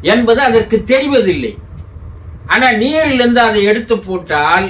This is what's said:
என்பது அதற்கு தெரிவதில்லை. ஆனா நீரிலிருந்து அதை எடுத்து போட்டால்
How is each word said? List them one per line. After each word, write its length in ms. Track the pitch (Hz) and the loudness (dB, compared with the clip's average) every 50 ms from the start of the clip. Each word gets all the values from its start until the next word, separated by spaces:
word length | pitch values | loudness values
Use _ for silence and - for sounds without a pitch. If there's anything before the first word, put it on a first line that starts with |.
| 151 165 214 | 2 2 2
என்பது 280 | 247 240 226 233 240 285 | 2 4 4 2 4 4
அதற்கு 300 | 254 226 226 214 - 226 208 - - | 2 2 2 2 2 -2 -2 0 2
தெரிவதில்லை. 600 | 254 269 277 285 277 247 202 190 175 147 123 110 104 - - - - - - - - - - - - - - - - - - - 175 | 0 0 2 2 2 2 2 2 0 -2 -4 -8 -10 -12 -18 -18 -16 -16 -18 -16 -18 -18 -18 -18 -18 -18 -18 -18 -18 -16 -6 -2 0
ஆனா 140 | 214 254 254 233 208 | 2 2 2 2 2
நீரிலிருந்து 600 | 226 269 302 311 311 294 269 247 240 240 240 240 233 226 | 0 0 0 0 0 0 2 2 2 2 4 4 2 2
அதை 120 | 226 214 202 202 | 2 2 2 2
எடுத்து 240 | 214 233 226 - 233 202 - | 2 0 0 -2 -2 -4 -2
போட்டால் 600 | 185 185 175 170 - 156 147 147 156 175 185 190 190 | -6 -8 -8 -4 -4 -2 -2 0 2 0 0 0 -4